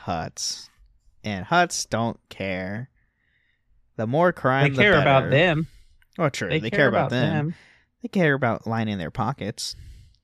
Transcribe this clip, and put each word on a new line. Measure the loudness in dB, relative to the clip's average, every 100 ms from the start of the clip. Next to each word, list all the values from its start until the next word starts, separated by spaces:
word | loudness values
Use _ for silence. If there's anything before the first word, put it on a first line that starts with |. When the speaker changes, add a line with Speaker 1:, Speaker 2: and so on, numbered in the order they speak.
Speaker 1:
Hutts. | -4 -6 -8 -8 -10 -10 -14 _ _ _ _ _
And | -10 -8 -2
Hutts | 2 2 -2 -4
don't | -2 -2 -6 _
care. | -8 -6 -4 -6 -8 -12 _ _ _ _ _ _ _ _ _ _ -8
The | -4
more | 2 2
crime, | 2 0 2 2
Speaker 2:
They | 4
Speaker 1:
the |
Speaker 2:
care | 4 4
about | 6 4
Speaker 1:
better. | 4
Speaker 2:
them. | 4 4 2 -2 -10 _ _ _ -4
Speaker 1:
Oh, | -2
true. | -2 -4
Speaker 2:
They | -2
Speaker 1:
They | -2
Speaker 2:
care | 2
Speaker 1:
care | 2
about | 2
Speaker 2:
about | 0
Speaker 1:
them. | 0 0
Speaker 2:
them. | 0 -2 -6 _ _ _ _
Speaker 1:
They | -6
care | 0 2
about | 2 0 -2 -2
lining | -2 -2 -4
their | -6
pockets. | -4 -4 -4 -8 -8 -10 -12 -18 -20 -20 _